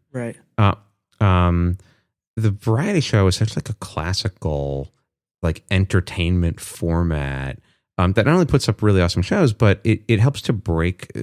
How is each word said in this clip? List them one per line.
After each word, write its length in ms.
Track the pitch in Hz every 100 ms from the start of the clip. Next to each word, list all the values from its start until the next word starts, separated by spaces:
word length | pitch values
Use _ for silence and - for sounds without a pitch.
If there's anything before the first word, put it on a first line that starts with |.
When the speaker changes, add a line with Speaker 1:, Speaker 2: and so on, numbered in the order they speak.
| _
Speaker 1:
Right. 240 | 131 117 - _ -
Speaker 2:
Uh, 180 | 101 - _ _ _ -
um, 560 | 101 90 87 87 87 87 _ _ _ _ _ -
the 140 | 110
variety 500 | 101 - 113 202 196
show 260 | - 107 95
is 100 | 92
such, 180 | 107
like, 140 | - -
a 60 |
classical, 1160 | - - - 80 95 - - 80 73 69 69 69 _ _ _ _ _
like, 200 | 85 80 -
entertainment 880 | 95 98 95 - - 85 90 85 -
format, 1000 | - - 85 85 85 78 69 67 67 65 _ _ _ -
um, 160 | 90
that 100 | 95 120
not 60 |
only 140 | 175 165
puts 220 | 135 -
up 140 | 110
really 180 | 107 98
awesome 200 | 87 -
shows, 300 | 92 202 147
but 260 | 104 107 92
it, 180 | 113 107 -
it 100 | 110
helps 220 | 123 139
to 100 | -
break 600 | 107 - 82 82 98 - -